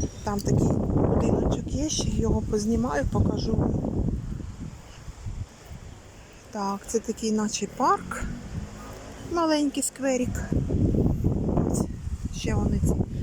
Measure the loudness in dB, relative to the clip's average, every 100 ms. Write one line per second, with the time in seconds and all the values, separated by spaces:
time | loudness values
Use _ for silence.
0 | -2 -4 -4 -2 2 4 4 2 2 2
1 | 4 4 4 2 2 0 -2 -2 0 0
2 | 0 2 2 2 2 0 2 2 2 0
3 | 2 2 2 2 0 2 2 2 0 0
4 | 0 -2 -4 -8 -8 -10 -12 -12 -16 -16
5 | -16 -12 -10 -8 -10 -14 -16 -16 -16 -18
6 | -20 -20 -20 -20 -12 -4 -2 -2 0 -2
7 | -2 -2 0 2 0 -2 -4 0 2 2
8 | 0 -6 -6 -8 -8 -8 -8 -10 -14 -14
9 | -14 -12 -4 0 4 4 2 0 -4 -2
10 | 0 2 0 -2 0 0 2 2 4 4
11 | 4 2 2 2 0 2 2 0 -2 -4
12 | -6 -4 -4 -4 0 2 2 2 4 2
13 | 0 0